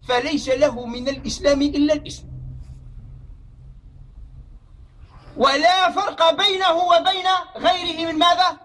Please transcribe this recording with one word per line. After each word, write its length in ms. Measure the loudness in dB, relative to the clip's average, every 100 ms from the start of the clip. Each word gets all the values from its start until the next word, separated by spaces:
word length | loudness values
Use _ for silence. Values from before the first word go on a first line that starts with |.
فليس 480 | 0 -2 0 -4 -2
له 360 | 2 2 0 -10
من 240 | -6 -6
الإسلام 520 | -6 -8 -2 2 2
إلا 320 | 2 2 2
الاسم، 340 | 0 -4 -16 -16 -14 -14 -16 -16 -18 -18 -20 -18 -20 -20 -20 -20 -20 -20 -20 -20 -20 -20 -20 -20 -20 -20 -20 -20 -20 -20 -20 -20 -20 -18 0
ولا 540 | 2 4 4 4 2
فرق 400 | 0 -4 2 2
بينه 420 | 4 0 2 2
وبين 540 | 2 2 0 0 0 0 -2 -2 -2 0
غيره 440 | 0 -4 -6 -4
من 80 | 2
ماذا؟ 380 | 2 2 0 -4